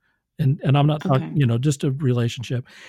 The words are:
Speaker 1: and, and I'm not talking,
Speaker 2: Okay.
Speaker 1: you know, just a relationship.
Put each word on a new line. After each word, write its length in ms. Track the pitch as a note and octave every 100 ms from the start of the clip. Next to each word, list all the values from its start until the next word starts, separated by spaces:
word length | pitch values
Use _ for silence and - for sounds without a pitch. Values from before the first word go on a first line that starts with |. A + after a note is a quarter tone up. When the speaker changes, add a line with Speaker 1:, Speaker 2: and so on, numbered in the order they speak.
| _ _ _ -
Speaker 1:
and, 200 | D3 D#3
and 120 | F#3+ C#3+
I'm 100 | D3
not 140 | D3+
talking, 260 | F#3+ C3 E3
Speaker 2:
Okay. 80 | G3
Speaker 1:
you 100 | C3
know, 120 | A#2
just 240 | C#3+ C#3
a 80 | D#3
relationship. 720 | C3 C#3 B2 A#2 - A#2 B2 - -